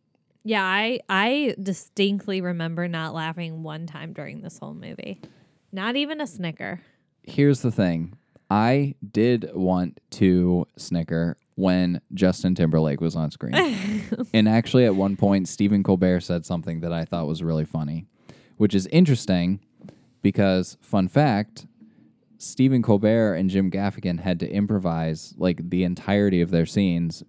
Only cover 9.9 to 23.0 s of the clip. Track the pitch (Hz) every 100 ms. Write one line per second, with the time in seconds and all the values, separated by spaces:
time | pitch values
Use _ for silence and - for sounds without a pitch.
9.9 | - - - 95 90 90 90 - - -
10.9 | 85 80 82 85 - _ - 95 92 90
11.9 | 90 - 90 92 90 90 92 82 80 78
12.9 | 69 82 78 78 - - 302 339 202 196
13.9 | 214 - 233 247 113 107 110 113 127 120
14.9 | 98 98 98 101 98 87 - 101 104 98
15.9 | 95 90 90 - 87 78 87 82 82 85
16.9 | 82 82 87 76 80 82 80 78 80 73
17.9 | 82 - _ _ - _ - 107 98 92
18.9 | 160 175 123 - 90 87 101 _ _ -
19.9 | - _ _ 101 98 98 92 90 - -
20.9 | 107 92 139 147 101 107 - - _ -
21.9 | _ _ _ _ - - - 131 131 117
22.9 | 104